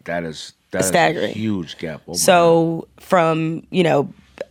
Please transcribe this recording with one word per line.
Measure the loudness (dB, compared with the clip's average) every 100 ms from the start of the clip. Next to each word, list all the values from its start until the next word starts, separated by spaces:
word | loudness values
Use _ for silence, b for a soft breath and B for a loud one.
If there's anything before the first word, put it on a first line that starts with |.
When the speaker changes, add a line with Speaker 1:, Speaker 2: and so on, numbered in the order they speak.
| -8
Speaker 1:
that | -6
is, | -6 -10 -16 -20 _
that | -2
is | 0
a |
Speaker 2:
Staggering. | 0 0 0 -4
Speaker 1:
huge | -4 -2 -2 -6 -10
gap. | -10 -10 -8
Oh |
my | -2
Speaker 2:
So | 4 6 6 4 2 -4 -10 -12
Speaker 1:
God. | 0
Speaker 2:
from, | 2 2 0 -2 -6 -4
you | 0
know, | 2 2 0 -8 _ -16 -16